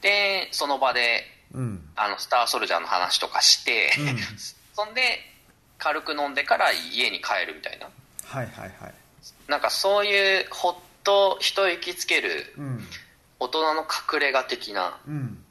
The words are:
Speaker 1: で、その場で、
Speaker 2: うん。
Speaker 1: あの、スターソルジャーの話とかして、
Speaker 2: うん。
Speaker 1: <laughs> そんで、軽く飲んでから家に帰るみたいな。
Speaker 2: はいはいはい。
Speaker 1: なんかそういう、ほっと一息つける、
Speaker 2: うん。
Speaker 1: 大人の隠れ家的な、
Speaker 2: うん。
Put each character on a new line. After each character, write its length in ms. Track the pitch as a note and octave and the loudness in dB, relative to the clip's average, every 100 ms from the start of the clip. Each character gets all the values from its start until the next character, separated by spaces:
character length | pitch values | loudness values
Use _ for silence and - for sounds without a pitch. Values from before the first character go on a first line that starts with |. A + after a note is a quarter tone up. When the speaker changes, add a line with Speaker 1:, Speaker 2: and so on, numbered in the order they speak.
Speaker 1:
で、 460 | G3+ G3+ G3+ G3 - | 2 2 2 0 -4
そ 160 | - D3 | -4 -2
の 100 | C3+ | 2
場 160 | C3+ | 2
で、 300 | B2 A#2+ A#2 - - _ | 2 2 2 -2 -20 _
Speaker 2:
う 80 | B2+ | -6
ん。 280 | B2+ F#2+ D2+ D#2+ | -6 -6 -12 -4
Speaker 1:
あ 140 | G#2 | -2
の、 100 | G2 | -2
ス 80 | - | 0
タ 100 | B2+ | 2
ー 100 | A#2 | 2
ソ 120 | B2 | 0
ル 80 | G#2 | 0
ジ 60 | |
ャ 40 | E2+ | 0
ー 20 | |
の 60 | E2 | 0
話 300 | F#2 F2+ - | 0 2 0
と 80 | - | 0
か 140 | - | 2
し 220 | - - | 6 6
て、 280 | - A#2 D#2+ C3+ | 4 2 2 2
Speaker 2:
う 20 | D3 | 0
ん。 60 | B2 G2 A2 - | -4 -6 -10 -14
Speaker 1:
<laughs> 300 | - - - | -16 -18 -8
そ 100 | G#3+ | -6
ん 80 | |
で、 80 | A3+ B3+ - - - _ _ _ _ | -2 -2 -2 -10 -20 _ _ _ _
軽 220 | D#3 D3+ | -2 -2
く 120 | D3 D3 | -4 -4
飲 120 | C#3+ | -2
ん 40 | |
で 100 | C3+ | -2
か 140 | C#3+ A3+ | 0 2
ら 140 | F#3 | 4
家 380 | A#2+ E2 F#2+ B2 | 2 -4 -2 -2
に 80 | F#2 | -2
帰 240 | - G2+ E2+ | -2 -2 -2
る 80 | D#2 | -6
み 60 | |
た 100 | - | -12
い 80 | - | -12
な。 80 | - - - - - | -16 -20 -20 -20 -12
Speaker 2:
は 180 | C3+ | -8
い 40 | A#2 | -8
は 180 | G#2 G2 | -10 -16
い 80 | - | -14
は 60 | - | -18
い。 40 | - _ _ - - - | -20 _ _ -20 -20 -4
Speaker 1:
な 100 | D3 | 0
ん 20 | |
か 100 | - | 0
そ 340 | - F#3+ G3+ | 2 2 4
う 20 | G#3 | 4
い 360 | G3+ G3 F#3+ | 4 4 4
う、 60 | - | 0
ほ 180 | - F3+ | -2 -2
っ 40 | F3 - _ | -2 -12 _
と 340 | - G3+ G3 - | 4 6 6 4
一 300 | - - G3 | -2 2 2
息 260 | E3+ F3 F3 | 2 -4 -8
つ 100 | - | 0
け 160 | D#3+ | 0
る、 320 | G#2+ D#2 - - | 2 -4 -6 -10
Speaker 2:
う 40 | |
ん。 260 | C#3+ A#2+ F#2+ - - _ _ _ | -8 -8 -8 -16 -18 _ _ _
Speaker 1:
大 80 | B2+ | -4
人 240 | D#3 D#3 D#3 | 0 0 0
の 60 | D#3 - - | -2 -4 -2
隠 60 | D3+ | 0
れ 120 | C#3+ | 2
家 120 | C3 | 2
的 300 | B2+ B2 - | 0 -6 -4
な、 240 | G2+ F2+ - C#3+ | -2 -2 -4 -8
Speaker 2:
う 40 | |
ん。 320 | D3+ C3 F#2 - | -6 -6 -8 -18